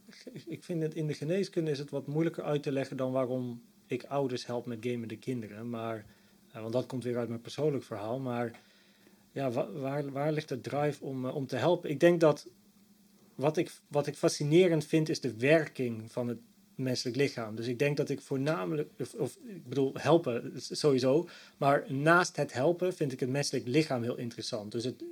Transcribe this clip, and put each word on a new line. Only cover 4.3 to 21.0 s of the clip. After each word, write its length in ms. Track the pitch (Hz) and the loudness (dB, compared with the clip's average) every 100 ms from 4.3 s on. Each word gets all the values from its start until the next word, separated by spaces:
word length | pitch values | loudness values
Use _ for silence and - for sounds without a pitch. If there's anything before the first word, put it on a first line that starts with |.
| 123 - | -4 -4
help 200 | 120 123 | -6 -4
met 120 | 113 | -4
gamende 360 | 123 120 113 107 | -4 -4 -6 -8
kinderen. 540 | 131 123 104 104 120 | -6 -6 -6 -10 -8
Maar, 340 | 117 113 113 101 - _ _ _ | -6 -4 -6 -10 -20 _ _ _
eh, 80 | 117 | -10
want 120 | 113 | -4
dat 140 | 123 127 | -2 -2
komt 180 | 127 | -4
weer 140 | 120 120 | -2 -2
uit 100 | 113 | -2
mijn 120 | 117 | -6
persoonlijk 440 | - - 151 135 | -8 -2 0 0
verhaal. 340 | - 107 107 135 | -4 -6 -4 -4
Maar 400 | 127 120 120 - - _ _ _ - _ _ | -2 -2 -4 -6 -20 _ _ _ -20 _ _
ja, 180 | 135 135 | -4 -2
wa-, 220 | 120 - | 0 -2
waar, 380 | 170 135 143 139 | -4 -4 -4 -4
waar 220 | 135 151 | -2 0
ligt 160 | 151 - | -2 -4
de 120 | 127 | -6
drive 440 | 117 139 147 143 | -4 0 0 -2
om, 220 | 147 131 127 | -6 -4 -4
eh, 80 | |
om 120 | 147 131 | -4 -4
te 100 | 123 | 0
helpen? 340 | 151 175 - | 2 2 0
Ik 100 | 139 | 6
denk 200 | 170 175 | 6 8
dat 280 | 160 - - - _ _ _ _ _ _ - | 6 6 -4 -20 _ _ _ _ _ _ -18
wat 220 | - 139 165 | 0 2 2
ik, 140 | 156 - _ | -2 -8 _
wat 180 | 143 147 | -2 -2
ik 80 | |
fascinerend 720 | - 165 - 147 170 185 160 151 | 0 0 2 6 8 8 4 4
vind 220 | 160 156 | 2 2
is 120 | - | 0
de 160 | 127 107 | -4 2
werking 760 | 135 160 147 - 123 110 113 | 6 6 4 -2 -4 -4 -6
van 160 | 127 120 | -4 -4
het 100 | 113 - _ _ | -4 -10 _ _
menselijk 420 | - 131 123 127 120 | -4 -2 -2 -2 0
lichaam. 380 | 135 123 110 110 | 0 0 -6 -6
Dus 100 | 120 | -4
ik 120 | 123 | 0
denk 180 | 147 147 | 2 2
dat 120 | 139 | 0
ik 120 | 135 | -4
voornamelijk, 680 | - 135 143 175 180 151 151 - | -4 -2 0 0 -2 -4 -4 -8
of, 160 | 120 | -10
of, 240 | - 131 - 247 | -4 -6 -6 -14
ik 200 | 180 131 | -14 -4
bedoel, 240 | 127 135 | 0 0
helpen 580 | - 139 165 135 120 127 | 2 4 6 4 -2 -6
is 240 | 127 - - | -10 -8 0
sowieso. 500 | 151 131 | 4 4